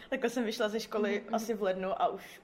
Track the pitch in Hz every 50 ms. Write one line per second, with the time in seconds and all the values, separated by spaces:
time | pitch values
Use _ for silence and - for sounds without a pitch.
0 | - - 269 262 254 233 233 262 240 208 220 - 233 208 202 226 220 - - 214
1 | 214 202 202 208 - - 226 220 - - 233 196 208 185 185 185 190 190 190 -
2 | 180 - 196 190 - - - -